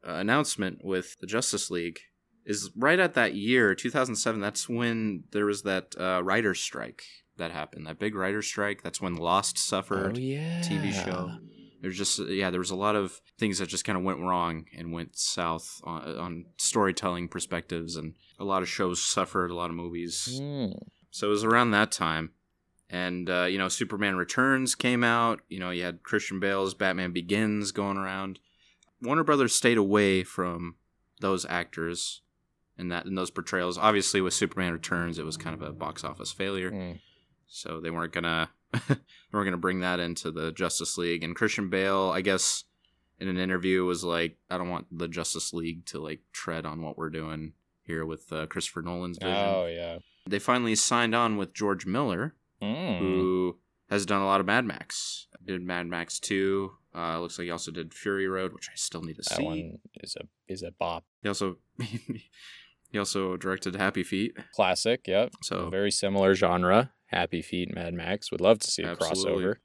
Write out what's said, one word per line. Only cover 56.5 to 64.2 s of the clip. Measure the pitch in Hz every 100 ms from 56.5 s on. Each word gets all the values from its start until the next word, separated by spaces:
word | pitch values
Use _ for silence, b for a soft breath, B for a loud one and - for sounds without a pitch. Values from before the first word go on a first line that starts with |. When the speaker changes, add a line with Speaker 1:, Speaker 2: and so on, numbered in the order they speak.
| 98 95 - _ 87
Speaker 1:
Uh, | 85 82
looks | 85 -
like | 87
he |
also | 85 -
did | 85 82
Fury | - 104 98 95
Road, | 95 92
which | 87 -
I | -
still | - 82
need | 82 78
to | -
Speaker 2:
That | -
Speaker 1:
see. |
Speaker 2:
one | - 156 170 - - -
is | - -
a, | - _ _
is | 95
a | 85
bop. | - 87 85 _ _
Speaker 1:
He | 104
also, | 98 98 87 _
<laughs> | - 117 117 - 110 - - - - - _ _
he | 104
also | 98 101 95 90
directed | 95 95 95 92
Happy | 98 101
Feet. | 85 95